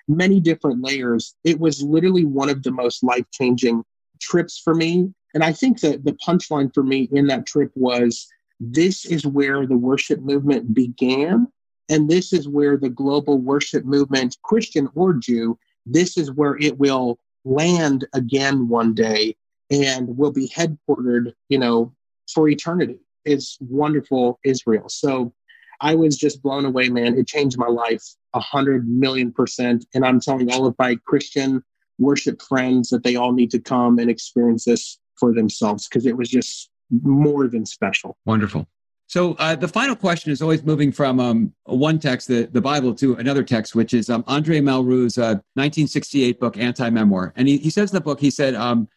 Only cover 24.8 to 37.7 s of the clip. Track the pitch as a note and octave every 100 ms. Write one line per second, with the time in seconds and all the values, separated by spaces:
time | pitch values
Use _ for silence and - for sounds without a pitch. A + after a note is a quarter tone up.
24.8 | - - C#3+ C3 A#2+ _ _ - _ -
25.8 | D3 D#3+ D#3+ C#3 D3 C#3 C3+ C#3 C#3 B2+
26.8 | B2+ B2 A#2+ B2+ - D3+ C#3 B2 A#2+ A#2+
27.8 | A#2 A2+ - _ _ B2 - C#3 C#3 C3
28.8 | A#2 B2 C3+ C3 B2 B2+ A#2+ - B2 A#2+
29.8 | - B2+ B2+ B2+ - C3 B2 B2+ C3 A#2+
30.8 | B2+ A#2 - C#3+ - C#3+ C3+ C3 - _
31.8 | _ - C3+ C#3 - - - C3 B2+ B2+
32.8 | A#2 A#2+ B2 B2 B2 B2 A#2 A#2 - B2+
33.8 | A#2+ A#2+ A#2 A#2 - A#2+ A#2+ A#2 - -
34.8 | - - _ - B2 A2+ G#2+ - G#2+ G2+
35.8 | - B2+ A#2+ B2 A#2+ B2+ - - - _
36.8 | - A#2+ C#3+ C#3 D3 C#3+ B2+ A#2 G#2